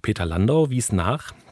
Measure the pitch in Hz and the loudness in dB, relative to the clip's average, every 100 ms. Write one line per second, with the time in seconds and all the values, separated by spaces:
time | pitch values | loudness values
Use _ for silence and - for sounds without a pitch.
0 | - 107 87 80 104 151 151 127 117 98 | -4 -2 0 0 2 4 2 0 -2 0
1 | 87 143 - - - | 0 -2 -8 -20 -10